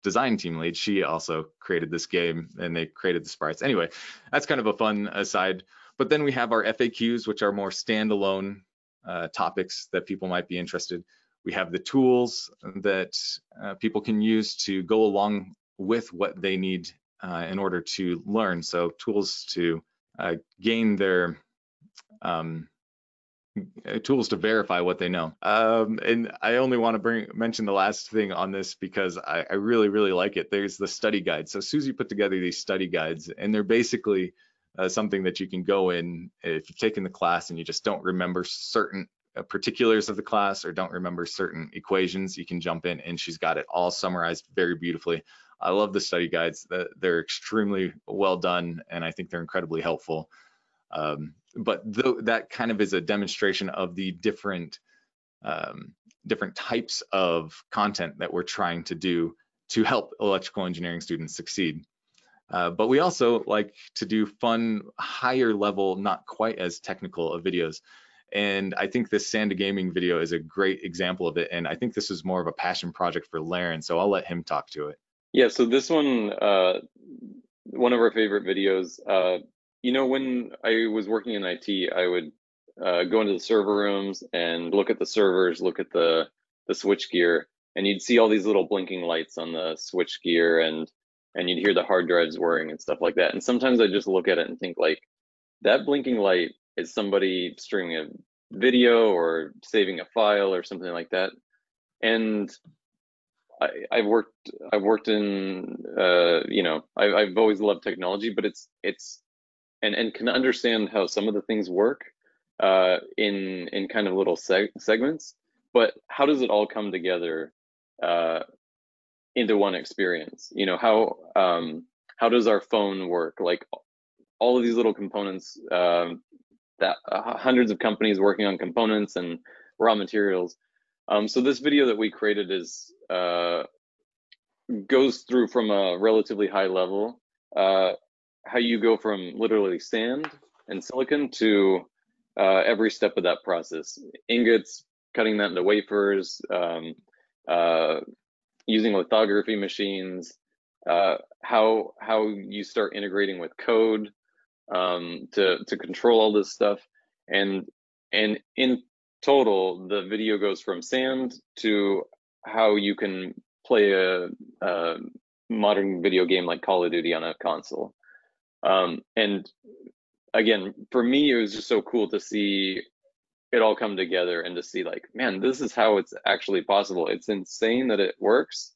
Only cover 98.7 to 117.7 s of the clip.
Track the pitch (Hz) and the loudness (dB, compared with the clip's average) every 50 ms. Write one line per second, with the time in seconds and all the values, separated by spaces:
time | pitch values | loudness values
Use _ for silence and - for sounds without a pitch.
98.7 | 123 123 123 120 117 117 113 107 95 87 82 82 82 82 78 - - - - - | 6 6 6 6 6 6 6 4 4 2 2 0 0 -2 -4 -6 -14 -20 -14 -2
99.7 | - 110 98 92 92 82 - _ _ 117 110 104 104 101 101 98 95 90 87 - | 2 2 2 2 0 -8 -10 _ _ 2 4 4 4 4 2 2 0 -2 -4 -6
100.7 | 98 87 90 90 85 85 85 - - 92 95 - - _ _ _ _ _ _ _ | -10 -8 -8 -6 -6 -6 -6 -2 -2 -2 -2 -2 -4 _ _ _ _ _ _ _
101.7 | _ _ _ _ _ _ - 113 113 113 113 110 107 104 101 - - - _ - | _ _ _ _ _ _ 0 2 2 2 2 0 0 -2 -4 -4 -8 -18 _ -20
102.7 | _ _ _ _ _ _ _ _ _ _ _ _ _ _ _ _ - - - - | _ _ _ _ _ _ _ _ _ _ _ _ _ _ _ _ -6 -4 -4 -4
103.7 | - - - - - 117 107 104 110 113 104 _ _ _ _ - - - 78 85 | -4 -6 -6 0 0 2 2 4 2 2 2 _ _ _ _ -18 -16 -16 -4 0
104.7 | 107 107 95 104 113 107 - 113 110 107 104 101 101 98 95 95 95 92 - - | 0 2 4 2 2 2 2 0 0 0 0 0 -2 -2 -4 -4 -6 -6 -8 -10
105.7 | - - - - - - 95 90 90 87 87 87 85 82 - - - 101 90 82 | -10 -12 -12 -6 -2 2 4 4 6 6 6 6 4 2 2 2 0 2 2 2
106.7 | 78 76 - _ _ - 101 104 92 98 107 98 90 107 113 110 107 95 107 104 | 0 -2 -4 _ _ 2 2 4 6 4 2 2 4 4 4 4 4 4 2 0
107.7 | 98 80 - 107 - 90 90 90 95 101 107 117 101 113 107 104 - - - _ | 0 0 -2 -6 -4 -2 -4 -2 -2 -2 -4 -2 -2 -2 -2 -2 -6 -6 -20 _
108.7 | _ _ - 95 - _ - - - - _ _ _ _ _ _ _ _ _ _ | _ _ -6 -6 -6 _ -14 -18 -18 -20 _ _ _ _ _ _ _ _ _ _
109.7 | _ _ - 107 - - 113 110 - - 113 120 - 127 127 131 117 - - 120 | _ _ -2 -2 0 0 -2 -2 -4 -4 -4 0 0 2 2 0 0 0 0 0
110.7 | 113 110 104 95 - 107 95 - - 104 101 110 104 104 - - 113 107 98 90 | 0 0 0 0 0 0 0 0 0 -2 -2 0 -2 -2 -4 -2 -2 -2 -2 -2
111.7 | 90 92 104 120 143 - - - _ _ _ _ _ _ _ _ _ _ - 95 | 2 2 2 2 2 -2 -12 -20 _ _ _ _ _ _ _ _ _ _ 2 4
112.7 | 95 95 92 92 90 - - - - - 107 104 101 98 95 95 95 92 87 - | 6 6 6 6 4 2 0 -8 -4 -2 0 0 0 -2 -4 -6 -6 -8 -8 -6
113.7 | - 98 98 92 - 113 104 98 92 95 95 - 87 - - - 92 92 104 104 | -4 -4 -4 -2 -2 -2 0 0 2 2 2 2 0 -2 0 2 2 2 2 0
114.7 | _ - - - 107 113 123 143 160 156 - - - _ _ _ _ _ _ _ | _ -6 0 0 2 2 2 -2 -2 -4 -10 -18 -20 _ _ _ _ _ _ _
115.7 | _ 123 117 - - - _ _ - - 143 143 151 135 127 - 104 104 107 104 | _ 4 4 4 2 -6 _ _ 0 2 2 4 4 2 2 2 4 2 2 2
116.7 | - 110 104 101 90 92 85 92 90 87 85 85 80 80 80 - _ _ _ _ | -2 -6 -6 -4 -4 -4 -2 -2 -2 0 -2 -4 -4 -4 -6 -8 _ _ _ _